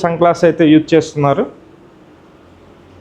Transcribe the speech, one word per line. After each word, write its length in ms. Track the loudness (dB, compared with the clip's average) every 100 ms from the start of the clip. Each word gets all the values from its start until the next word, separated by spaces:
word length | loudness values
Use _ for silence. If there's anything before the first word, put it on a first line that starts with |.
సన్‌గ్లాస్ 400 | -2 -2 -2 0 0
అయితే 160 | 2 2
యూజ్ 120 | 2 2
చేస్తున్నారు. 520 | -2 -2 -4 -2 -2 -6 -10 _ _ _ _ _ _ _ _ _ _ _ _ _ -20